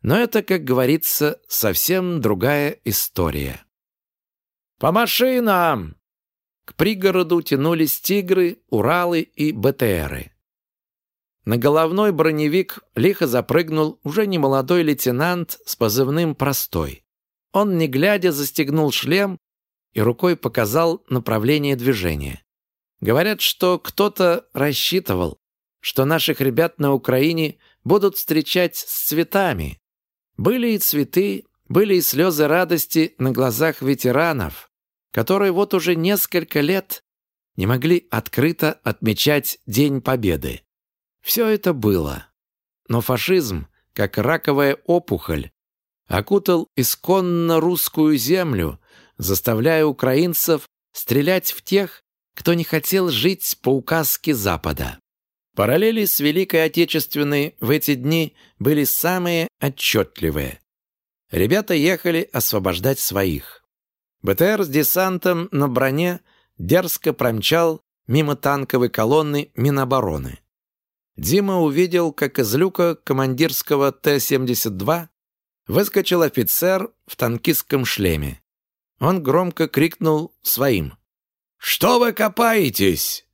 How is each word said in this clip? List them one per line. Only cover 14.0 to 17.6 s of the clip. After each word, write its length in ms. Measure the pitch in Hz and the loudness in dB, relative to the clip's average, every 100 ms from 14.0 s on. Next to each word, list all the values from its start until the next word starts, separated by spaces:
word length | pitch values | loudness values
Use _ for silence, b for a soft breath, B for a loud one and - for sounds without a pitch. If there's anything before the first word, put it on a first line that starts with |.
уже 240 | 147 175 208 | -4 -2 0
немолодой 560 | 180 139 135 131 175 | 0 2 2 2 2
лейтенант 760 | 160 139 131 123 165 180 165 - - | 2 0 0 0 0 -2 -6 -12 -12
с 100 | - | -2
позывным 600 | 113 113 131 151 165 139 | 0 2 0 0 -2 -2
«Простой». 680 | 139 131 - 85 73 64 _ _ _ _ _ | -2 -2 -4 -4 -6 -8 _ _ _ _ _
Он, 260 | 190 | 0